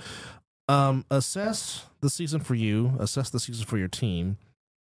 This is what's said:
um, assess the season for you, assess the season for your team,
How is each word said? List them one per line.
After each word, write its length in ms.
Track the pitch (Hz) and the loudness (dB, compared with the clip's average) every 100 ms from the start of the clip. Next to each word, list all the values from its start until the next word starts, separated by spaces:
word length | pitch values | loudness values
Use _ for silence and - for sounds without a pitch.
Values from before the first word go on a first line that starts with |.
| - - - - _ _ - | -8 -14 -16 -20 _ _ 2
um, 360 | 143 139 131 - | 4 4 2 2
assess 760 | - - 196 214 214 - - - - | 0 0 -2 -2 -4 -6 -10 -14 -2
the 80 | 143 | 0
season 300 | - 156 151 | 0 -2 -2
for 120 | - | 0
you, 400 | 117 110 107 123 131 | 2 2 4 2 2
assess 300 | 104 139 127 | 0 -2 -2
the 80 | 120 | -4
season 260 | - 117 110 | -4 -6 -2
for 120 | 107 | -2
your 80 | 92 | -2
team, 500 | - 117 85 92 98 _ _ _ _ | -2 -2 0 -2 -4 _ _ _ _